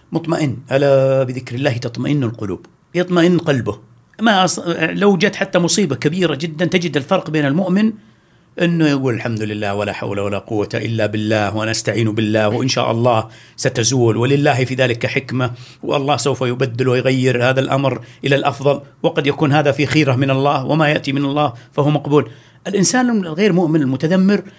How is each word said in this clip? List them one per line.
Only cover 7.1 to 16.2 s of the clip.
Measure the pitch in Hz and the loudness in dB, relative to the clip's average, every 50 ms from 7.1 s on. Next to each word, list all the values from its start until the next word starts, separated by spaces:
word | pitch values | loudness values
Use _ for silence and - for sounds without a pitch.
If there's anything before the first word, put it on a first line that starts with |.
| 190 180 - 160 | 0 -2 -2 -2
بين | 151 156 147 | -2 0 0
المؤمن | 139 139 170 190 185 180 202 220 220 220 - - - _ _ _ _ _ _ _ _ _ - | 0 0 0 0 0 2 2 2 0 0 -4 -10 -20 _ _ _ _ _ _ _ _ _ -2
أنه | 180 175 170 165 160 151 | 0 0 2 2 2 2
يقول: | 143 135 131 131 117 | 2 2 0 -2 -2
"الحمد | 110 - 123 117 104 | -2 -4 -4 -4 -4
لله | 107 104 107 104 104 101 101 | -4 -4 -4 -4 -4 -4 -2
ولا | 104 104 101 95 | -2 -2 -4 -4
حول | - - 117 101 101 | -6 -6 -6 -4 -4
ولا | 98 101 101 95 | -4 -4 -4 -6
قوة | - - 113 104 101 - - | -6 -4 -4 -4 -2 -2 -4
إلا | 117 - 113 117 110 104 | -4 -4 -4 -2 -2 -2
بالله، | 104 107 107 107 107 110 107 104 98 101 | -2 -2 -2 -2 0 0 0 0 0 -2
ونستعين | 107 110 110 113 - - 123 104 110 117 110 | -2 -4 -4 -4 -4 -4 -2 0 0 0 0
بالله، | 107 113 110 104 107 110 107 104 | 0 0 0 0 2 2 2 2
وإن | 110 120 123 131 | 0 0 -2 -2
شاء | - 131 123 123 | -2 0 0 0
الله | 120 117 120 123 117 110 110 - - - - - - - | 0 0 2 2 2 2 0 -4 -10 -20 -20 -20 -10 -6
ستزول، | - 131 127 123 113 101 135 131 120 117 107 113 | -4 -2 -2 0 0 0 2 2 2 2 2 2
ولله | 120 131 139 143 143 147 127 123 131 | 2 2 2 2 2 2 2 2 0
في | - 131 | -2 0
ذلك | 127 131 123 117 117 - | 0 0 0 0 -2 -4
حكمة، | 120 - 139 131 - 120 131 127 120 120 - - - - - - | -4 -4 -4 -4 -4 -4 -2 -2 -4 -4 -8 -14 -20 -18 -12 -6
والله | - 147 143 135 139 147 | -4 -2 -2 0 0 -2
سوف | 120 | 0